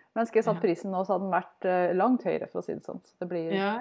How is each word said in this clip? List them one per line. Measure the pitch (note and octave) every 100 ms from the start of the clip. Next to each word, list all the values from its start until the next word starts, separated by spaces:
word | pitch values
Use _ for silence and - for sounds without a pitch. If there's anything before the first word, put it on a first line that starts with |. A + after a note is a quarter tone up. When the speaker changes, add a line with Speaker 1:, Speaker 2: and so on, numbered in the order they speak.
| _
Speaker 1:
Men | - A3+
skal | A3
jeg | A3+
satt | F3
Speaker 2:
Ja. |
Speaker 1:
prisen | G3 E3+ G3
nå, | F#3
så | F#3+ F#3
hadde | F#3+
den |
vært, | F3 - - F#3
eh, | F3+ F3+ F3+
langt | A3 B3
høyere, | F#3+ D#3 -
for | E3+
å |
si | -
det | - -
sånn. | -
Så | - -
det | F3+
blir, | F3 E3
Speaker 2:
Ja, | G3 G3 A3+